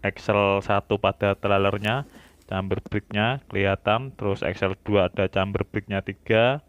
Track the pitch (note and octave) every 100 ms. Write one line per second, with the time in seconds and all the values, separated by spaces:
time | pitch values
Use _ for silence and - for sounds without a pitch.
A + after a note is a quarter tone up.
0 | G2+ - - G#2 G2+ G2 G2 G2+ - G#2
1 | G2 - G2+ G2 G2+ G2 G2 G2+ G#2 B2
2 | C#3+ - - _ - F#2+ F#2+ F#2+ - G#2
3 | - G#2 A2 C3+ - G2+ G2 G2 - A2
4 | C3+ - G#2 G2 - F#2 G2 - - G2+
5 | F#2 - F#2+ - F#2+ G2 F#2+ A2 - G2
6 | F#2+ F#2+ - A2 A#2 C#3+